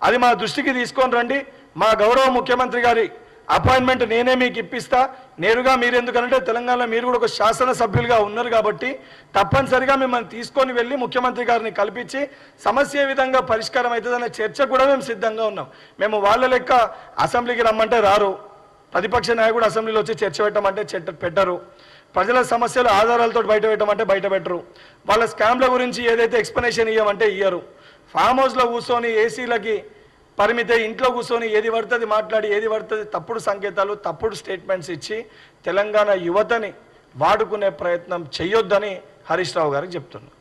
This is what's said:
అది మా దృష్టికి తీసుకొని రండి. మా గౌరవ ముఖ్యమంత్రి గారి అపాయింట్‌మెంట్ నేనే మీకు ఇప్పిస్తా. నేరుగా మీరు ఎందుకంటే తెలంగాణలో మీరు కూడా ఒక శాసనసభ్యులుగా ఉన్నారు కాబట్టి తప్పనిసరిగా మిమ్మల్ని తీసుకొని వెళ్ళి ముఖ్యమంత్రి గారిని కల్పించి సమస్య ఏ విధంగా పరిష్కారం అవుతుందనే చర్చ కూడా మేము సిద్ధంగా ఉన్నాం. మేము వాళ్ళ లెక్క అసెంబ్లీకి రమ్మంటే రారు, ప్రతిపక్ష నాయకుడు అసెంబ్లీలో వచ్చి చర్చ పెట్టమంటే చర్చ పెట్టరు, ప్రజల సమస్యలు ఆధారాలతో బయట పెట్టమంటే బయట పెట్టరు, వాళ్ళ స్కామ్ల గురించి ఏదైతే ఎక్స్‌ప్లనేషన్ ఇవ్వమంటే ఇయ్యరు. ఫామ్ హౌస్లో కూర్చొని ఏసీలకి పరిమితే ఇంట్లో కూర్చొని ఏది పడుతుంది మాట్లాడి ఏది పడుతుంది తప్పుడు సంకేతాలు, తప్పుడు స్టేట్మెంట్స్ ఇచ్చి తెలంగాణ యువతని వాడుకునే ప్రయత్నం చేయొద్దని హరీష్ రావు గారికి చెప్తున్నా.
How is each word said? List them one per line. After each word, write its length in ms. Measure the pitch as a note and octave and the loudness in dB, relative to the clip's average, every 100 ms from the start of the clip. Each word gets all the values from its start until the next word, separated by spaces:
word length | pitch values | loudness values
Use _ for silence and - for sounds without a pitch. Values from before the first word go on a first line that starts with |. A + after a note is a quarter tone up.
అది 200 | E3+ B3 | 0 4
మా 80 | B3 A3 | 4 2
దృష్టికి 300 | G#3 - C#4+ B3+ | 0 -2 -2 -2
తీసుకొని 340 | B3 - B3+ A#3+ | -4 0 2 2
రండి. 220 | A#3+ C#4 C4+ - - D#3 | 0 -4 -6 -20 -18 0
మా 80 | G#3+ G#3+ | 2 4
గౌరవ 220 | G#3 B3+ C4 B3 | 4 4 4 2
ముఖ్యమంత్రి 440 | B3 B3 B3+ A#3+ A#3+ | 0 0 0 2 2
గారి 200 | A3+ G#3 - - - - | 2 0 -6 -20 -20 -2
అపాయింట్‌మెంట్ 480 | E3 F#3+ C4 B3+ B3+ A#3+ | 0 4 2 2 0 0
నేనే 240 | A3+ A#3+ B3+ | 2 2 2
మీకు 160 | B3 G#3+ | 0 -2
ఇప్పిస్తా. 400 | F#3 B3 - B3+ C4 - - - | -8 -10 0 0 0 -4 -20 -4
నేరుగా 300 | F3+ A#3 B3+ C4 | 0 2 2 2
మీరు 160 | A#3+ B3 | 2 0
ఎందుకంటే 380 | A#3+ A#3 A#3+ C4 B3+ | 0 -2 2 0 0
తెలంగాణలో 400 | A#3 B3 B3 A#3+ | -2 0 -2 0
మీరు 120 | A3+ B3 | -2 0
కూడా 100 | A#3+ | 0
ఒక 80 | A3+ - | 0 0
శాసనసభ్యులుగా 800 | G#3 A3+ B3+ B3 A3+ A3 A#3+ A3+ G#3 | 0 2 0 0 0 0 2 2 2
ఉన్నారు 240 | G#3+ A#3+ | -2 0
కాబట్టి 360 | A3+ G#3+ G#3 B3 C4+ - - _ G3 | 0 0 -2 -6 -8 -14 -20 _ -2
తప్పనిసరిగా 580 | G3 C4 C4+ B3+ C4 C4+ | 2 2 2 0 2 2
మిమ్మల్ని 260 | C4 A#3+ G#3 | 2 -2 -4
తీసుకొని 380 | A3 A#3+ C#4+ C4 A#3+ | -12 -6 0 0 0
వెళ్ళి 160 | A#3 C#4 | -2 -2
ముఖ్యమంత్రి 420 | A#3+ B3+ B3 A#3+ A#3 | -2 -2 -2 -2 0
గారిని 220 | A#3 A3 F#3+ | 0 0 -2
కల్పించి 400 | G3+ G#3+ G#3+ C4+ C#4+ - - _ G3+ | -2 -4 -8 -6 -8 -10 -20 _ -2
సమస్య 360 | A#3 C#4+ C#4+ | 0 0 0
ఏ 20 | C#4 | 0
విధంగా 300 | C4+ C4 C4 B3+ | 0 2 0 0
పరిష్కారం 420 | A3 A3+ C4 B3 A#3 | -2 -2 -2 0 -2
అవుతుందనే 320 | A3+ A#3+ A#3+ - | -2 -4 -4 -4
చర్చ 280 | G#3+ G#3+ C4+ | -6 -2 0
కూడా 120 | C4 C4+ | 2 4
మేము 140 | C4+ - | 2 -2
సిద్ధంగా 340 | A3 A3+ A3 A3 | -4 -4 -2 -4
ఉన్నాం. 160 | F#3+ C3 - - - | -4 -12 -16 -20 -4
మేము 160 | G#3 G#3+ G3+ | -2 2 2
వాళ్ళ 200 | A#3 B3+ | 2 2
లెక్క 180 | B3 - B3+ G#3+ - - - | 0 2 2 2 -2 -12 -4
అసెంబ్లీకి 420 | D3 A#3+ A#3+ A#3+ A3+ | 0 0 -2 0 0
రమ్మంటే 300 | A3 A3 A#3 G3+ | 2 2 4 4
రారు, 220 | G3+ G3 F#3+ - - - _ _ | 4 2 -2 -12 -20 -20 _ _
ప్రతిపక్ష 360 | - G3 A#3+ G#3 A#3 | -4 -2 -2 0 2
నాయకుడు 260 | A3+ A3+ A3 | 2 2 0
అసెంబ్లీలో 320 | A3 A3 A3 | 0 -2 -2
వచ్చి 120 | G3 A3 | -2 -2
చర్చ 160 | G3+ - G#3 | -4 0 0
పెట్టమంటే 380 | G#3 G3 G3 G#3 | 2 -2 -2 -6
చర్చ 220 | F#3+ E3 E3 | -8 -10 -8
పెట్టరు, 320 | F3+ E3+ F#3+ F3 - - - - _ F3+ | -4 0 0 -2 -10 -20 -20 -20 _ -4
ప్రజల 240 | G3 B3 A#3 | 0 2 2
సమస్యలు 380 | A#3 A#3 C4 A#3+ G3 | 0 0 2 2 4
ఆధారాలతో 420 | A3+ A#3+ A#3 A3+ A3 | 4 2 2 0 2
బయట 140 | G#3+ A3 | 2 2
పెట్టమంటే 340 | G#3+ G#3 G3+ G#3+ | 0 0 0 0
బయట 140 | G3 F#3+ F#3+ | 0 0 -2
పెట్టరు, 240 | F3 F3 - - - _ - | -2 -8 -8 -20 -20 _ 0
వాళ్ళ 160 | G#3+ A3+ | 2 0
స్కామ్ల 340 | - G#3+ B3+ C4 | 0 2 4 2
గురించి 280 | B3+ B3 G#3+ A#3 | 2 0 -2 0
ఏదైతే 240 | A3+ A#3 A#3 | 2 2 2
ఎక్స్‌ప్లనేషన్ 480 | - - A#3+ A3+ A3+ | 0 -2 -2 0 0
ఇవ్వమంటే 340 | A3 G#3 G3+ G#3+ | 2 2 2 0
ఇయ్యరు. 260 | F#3+ G3 F3 - - - - _ | 2 0 0 -8 -20 -20 -20 _
ఫామ్ 260 | - F3+ C4 | 0 2 4
హౌస్లో 220 | C4+ B3 A#3+ | 2 2 0
కూర్చొని 400 | A#3 - A#3+ A#3 A3 | 0 -2 -2 0 2
ఏసీలకి 520 | A3+ A3+ B3 A#3 G#3 G#3 - - _ _ _ - | 0 -2 -4 -4 -2 -6 -6 -20 _ _ _ 0
పరిమితే 380 | G#3 A#3 A#3 A#3 A3 | 0 0 2 0 0
ఇంట్లో 220 | A3+ B3+ A#3+ | -2 -2 -2
కూర్చొని 300 | - A#3 A3+ G#3+ | -2 -4 0 0
ఏది 120 | A3+ | 0
పడుతుంది 320 | A3+ A3+ A#3+ A3 | -2 -2 -2 0
మాట్లాడి 340 | G#3+ G#3+ A3 G#3+ | -2 0 -2 0
ఏది 140 | G#3 A3 | -2 0
పడుతుంది 340 | G#3+ - A3 G#3 | -4 -4 -8 -6
తప్పుడు 280 | F3 E3 A3+ A3 | -8 -6 -6 -4
సంకేతాలు, 440 | G3+ G3+ F#3+ G3 G#3 F3+ | -4 -4 -2 -2 -4 -8
తప్పుడు 280 | D#3 A3+ G3+ | -6 -6 -6
స్టేట్మెంట్స్ 500 | - F#3 - F#3+ E3 | -10 -10 -6 -6 -6
ఇచ్చి 220 | E3 - G#3+ A#3 - - _ - | -12 -8 -10 -10 -20 -20 _ -4
తెలంగాణ 440 | F#3 G#3+ G#3+ G#3 G3 E3+ | -2 0 0 2 0 0
యువతని 420 | F#3+ G#3+ A#3 G#3 - - _ _ B2 | 0 0 -2 -4 -12 -20 _ _ -2
వాడుకునే 460 | D#3 G#3+ A3 G#3 G3 G3 | 0 2 0 -2 -2 -2
ప్రయత్నం 400 | F3+ F3 F3 F3 D3+ - | -4 -4 -4 -8 -8 -8
చేయొద్దని 540 | E3+ A3+ F#3+ G3 G#3 F#3 - _ - | -2 0 2 0 0 -8 -14 _ -6
హరీష్ 260 | E3+ F3+ F3 | -4 -2 -2
రావు 120 | D#3 | 0
గారికి 200 | C#3 F3+ E3+ | -2 -4 -10
చెప్తున్నా. 340 | C3+ G2+ - _ | -12 -18 -20 _